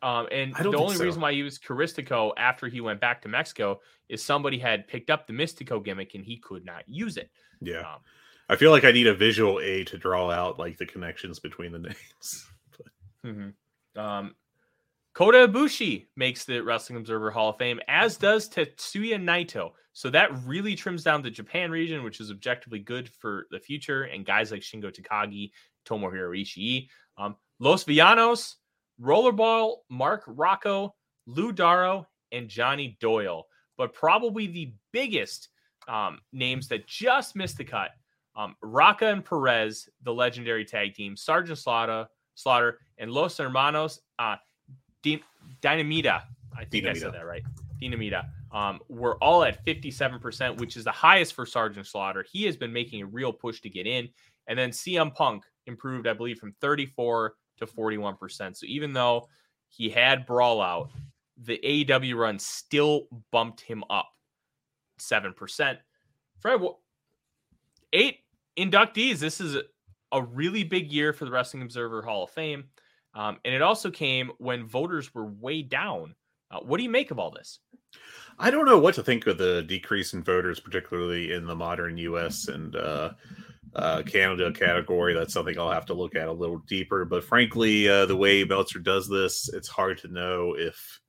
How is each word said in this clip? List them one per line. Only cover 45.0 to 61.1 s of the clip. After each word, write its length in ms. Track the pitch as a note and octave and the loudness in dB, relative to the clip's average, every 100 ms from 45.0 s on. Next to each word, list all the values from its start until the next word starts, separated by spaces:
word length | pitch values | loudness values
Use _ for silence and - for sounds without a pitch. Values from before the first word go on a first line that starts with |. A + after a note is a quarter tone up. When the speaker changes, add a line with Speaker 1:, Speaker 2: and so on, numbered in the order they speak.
Speaker 1:
Di-, 200 | D3 D3+ - _ - - | -2 -2 -6 _ -20 -4
Dinamita. 600 | C#3+ D#3 D3+ D#3+ C#3 E2+ - - - - | 0 2 0 0 2 0 -2 -20 -18 -16
I 80 | |
think 220 | - G#2+ G2 | -6 -4 -2
I 60 | |
said 160 | E2+ - | -4 -8
Speaker 2:
Dinamita. 40 | |
Speaker 1:
that 140 | F2 E2 | -10 -12
right. 160 | F2 A#2 - - - | -12 -12 -12 -14 -12
Dinamita, 440 | C3 A#2 G#2 F#2+ - - - | -8 -6 -4 -6 -6 -12 -10
um, 280 | G#2+ G2+ G2 - | -4 -4 -6 -12
were 280 | A#2 A#2+ - | -4 -2 2
all 180 | C#3+ E3+ | 6 6
at 220 | C#3 G2+ | 6 0
fifty-seven 560 | A2+ D3+ D3 B2+ C3+ B2 | -4 -4 -6 -4 -4 -4
percent, 380 | A#2 - B2+ G#2+ | -12 -6 -4 -4
which 180 | A#2+ A#2+ | -8 -6
is 80 | |
the 60 | A2 | -6
highest 420 | G2+ D#3+ F#3+ E3 | 4 8 8 6
for 140 | - B2 | -4 -4
Sergeant 400 | B2 A2 G2+ F#2+ | -2 -2 -4 -10
Slaughter. 380 | G2+ G2 F#2+ - | -6 -6 -6 -8
He 140 | F#3+ | -6
has 120 | G#3 C3+ | -6 -4
been 160 | A#2+ | -6
making 300 | A#2+ A#2 A2 | -6 -8 -10
a 40 | G2 | -12
real 260 | A2+ C3 | -6 -6
push 280 | A2 A#2 A2 | -6 -10 -10
to 80 | G#2+ | -12
get 160 | F#2 G2 | -10 -4
in. 240 | B2 A#2+ _ _ _ - | -4 -6 _ _ _ -8
And 120 | A#2+ | -4
then 140 | B2 | -4
C 260 | - - F3 | -4 -4 0
M 120 | D#3 | 0
Punk 340 | C3 C#3+ G#2 - _ - | 2 0 0 -12 _ -16
improved, 400 | A#2+ C3+ B2+ A#2 | -12 -10 -4 -2
I 60 | |
believe, 260 | A2 A#2+ A2+ | -2 -4 -8
from 160 | G#2 - | -14 -6
thirty-four 720 | C#3+ D3 C3+ - A#2+ A#2 A2 - _ - | -2 -2 -4 -4 0 0 0 -6 _ -14
to 80 | A2+ | -12
forty-one 500 | - A2 G#2+ G2+ F#2+ | -4 -4 -2 -6 -8
percent. 420 | F#2+ - G2 - | -14 -10 -12 -12
So 80 | - | -10
even 260 | C3+ D3 | -8 -6
though 360 | C3 A#2+ A#2+ - _ _ _ _ | 0 2 2 -2 _ _ _ _
he 200 | - A2+ | -6 -2
had 380 | A#2+ B2+ C3+ B2 | 4 4 4 2
Brawl 340 | A#2+ B2 A2+ | 4 4 4
Out, 300 | F#2 F2 C#2+ - - | 0 -2 -6 -12 -18